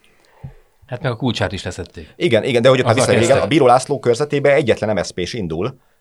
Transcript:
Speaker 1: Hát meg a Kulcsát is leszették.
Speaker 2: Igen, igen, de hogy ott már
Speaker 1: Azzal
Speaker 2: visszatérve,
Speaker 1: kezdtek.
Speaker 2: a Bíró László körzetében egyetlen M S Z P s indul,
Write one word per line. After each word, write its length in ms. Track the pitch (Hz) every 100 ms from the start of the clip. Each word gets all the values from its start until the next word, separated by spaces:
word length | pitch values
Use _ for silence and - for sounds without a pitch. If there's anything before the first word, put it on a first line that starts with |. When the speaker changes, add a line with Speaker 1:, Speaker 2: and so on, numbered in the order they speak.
| _ _ _ _ - - _ _ -
Speaker 1:
Hát 160 | 127
meg 100 | 139
a 40 | 117
Kulcsát 360 | 127 107 95
is 120 | 95
leszették. 500 | 98 90 87 - 76 -
Speaker 2:
Igen, 280 | 170 110
igen, 180 | 127 120
de 80 | 123
hogy 100 | 127
ott 60 | 123
már 80 |
Speaker 1:
Azzal 120 | 110 113
Speaker 2:
visszatérve, 220 | 104 113
Speaker 1:
kezdtek. 180 | 127 -
Speaker 2:
a 80 |
Bíró 120 | 151 -
László 340 | 127 - 139
körzetében 540 | 123 117 147 143 143
egyetlen 420 | 139 123 98 107 101
M 80 |
S 20 | 82
Z 60 |
P 140 | - 87
s 80 |
indul, 460 | 123 87 80 110 143 _ _